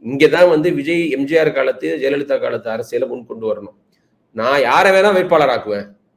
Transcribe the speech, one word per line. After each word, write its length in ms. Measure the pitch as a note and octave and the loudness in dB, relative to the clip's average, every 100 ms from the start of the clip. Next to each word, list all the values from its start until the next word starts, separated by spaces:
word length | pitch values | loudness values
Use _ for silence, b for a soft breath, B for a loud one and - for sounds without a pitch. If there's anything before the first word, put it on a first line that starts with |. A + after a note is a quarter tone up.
இங்கதான் 440 | A2+ C3+ D3 D#3+ F3+ | -10 2 2 6 4
வந்து 240 | D#3 E3 | 4 0
விஜய், 380 | D3 C#3 E3+ E3+ | -2 -2 -2 -2
எம் 140 | C3 | -4
ஜி 140 | C#3 D#3+ | -2 0
ஆர் 140 | D#3 | 0
காலத்து, 460 | C3+ C3 - D#3 D#3+ | 0 -2 -2 -6 -4
ஜெயலலிதா 380 | C3+ C#3+ C#3 C3 | -2 -4 -2 -4
காலத்து 300 | A#2+ A#2 A#2 | -4 -6 -6
அரசியலை 380 | A2+ - A#2+ B2+ | -8 -6 -6 -6
முன் 180 | A#2+ A#2 | -8 -12
கொண்டு 280 | A2+ A2 | -10 -6
வரணும். 200 | G#2 G2 - _ _ _ _ _ | -6 -10 -20 _ _ _ _ _
"நான் 280 | A2 A#2 C#3+ | -6 0 2
யாரை 320 | B2 D3 F#3+ | 2 4 4
வேணா 200 | F#3+ G3+ | 4 4
வேட்பாளர் 360 | F#3 F3+ E3 C#3+ | 2 2 2 2
ஆக்குவேன். 420 | A#2 G#2+ G2+ G2+ _ _ | 0 -4 -8 -8 _ _